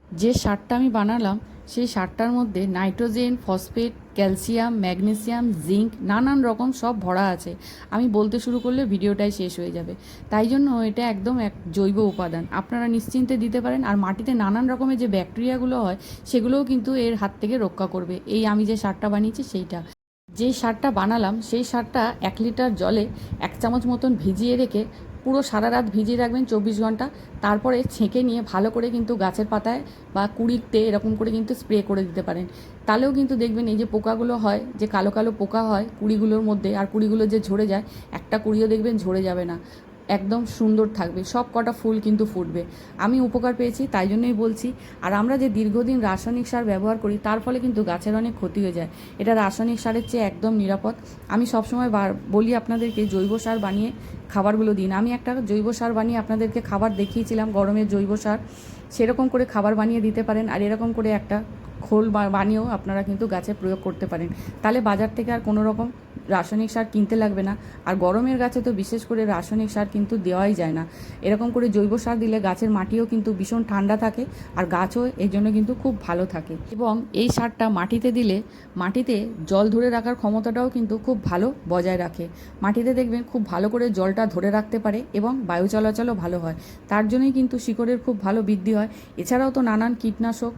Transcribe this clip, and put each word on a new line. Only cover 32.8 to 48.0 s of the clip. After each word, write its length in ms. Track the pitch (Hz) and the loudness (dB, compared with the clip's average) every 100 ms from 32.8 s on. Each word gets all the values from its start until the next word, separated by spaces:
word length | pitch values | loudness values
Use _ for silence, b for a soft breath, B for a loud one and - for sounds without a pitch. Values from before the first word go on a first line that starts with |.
| - | 0
তাহলেও 240 | 214 269 269 | 4 4 2
কিন্তু 160 | 269 262 | 2 2
দেখবেন 220 | 233 220 233 | 0 0 0
এই 60 | 214 | 0
যে 40 | 226 | 0
পোকাগুলো 400 | 214 220 226 240 240 | 0 0 0 0 2
হয়, 180 | 214 208 240 - | 2 0 -2 -4
যে 60 | 214 208 | -2 2
কালো 160 | 196 208 | 2 2
কালো 160 | 220 214 | 0 0
পোকা 220 | 202 226 220 | -2 0 0
হয় 140 | 202 226 - | 0 -2 -4
কুড়িগুলোর 440 | 214 214 220 214 220 | 0 2 4 2 2
মধ্যে, 200 | 208 196 202 | 0 0 0
আর 60 | 196 | 0
কুড়িগুলো 320 | 214 214 220 220 | 2 2 4 4
যে 80 | 220 208 | 2 2
ঝরে 180 | 196 214 | 0 2
যায়, 120 | 196 208 B B - | 0 -2 B B -12
একটা 180 | - 220 | -2 -2
কুড়িও 240 | 214 214 220 | 2 2 4
দেখবেন 220 | 220 220 220 | 4 2 0
ঝরে 180 | 180 190 190 | 0 0 0
যাবে 180 | 180 175 | 0 -4
না, 60 | 170 B B B - - 196 | -6 B B B -20 -2 -2
একদম 240 | 196 233 226 - | 2 -2 -2 0
সুন্দর 300 | 220 214 214 214 | 4 4 2 0
থাকবে, 240 | 175 175 185 | -4 -4 -4
সব 120 | 247 247 | -2 -2
কটা 200 | 233 233 233 | 0 0 0
ফুল 160 | 226 220 214 | 0 0 2
কিন্তু 180 | 214 220 | 2 2
ফুটবে। 300 | 185 165 165 170 B B B 196 | 0 -4 -4 -6 B B B 0
আমি 120 | 262 247 | 2 2
উপকার 260 | 247 247 240 | 2 0 0
পেয়েছি, 240 | 240 233 269 | -2 -2 -2
তাই 140 | 202 190 | 0 2
জন্যই 240 | 214 240 214 | 2 2 2
বলছি। 240 | 226 220 240 247 B B 175 | 0 0 -6 -8 B B 0
আর 60 | 202 | 2
আমরা 160 | 226 269 | 2 2
যে 60 | 262 208 | 2 2
দীর্ঘদিন 400 | 214 214 240 262 214 | 2 2 2 2 2
রাসায়নিক 400 | 190 - 240 240 | 0 -2 -2 -2
সার 140 | 240 226 | -2 0
ব্যবহার 260 | 190 208 220 | 0 0 0
করি, 120 | 220 208 208 | 0 -2 -2
তার 120 | 220 | -2
ফলে 140 | 220 254 247 | 0 -2 0
কিন্তু 160 | 214 214 | 0 0
গাছের 240 | 175 | -2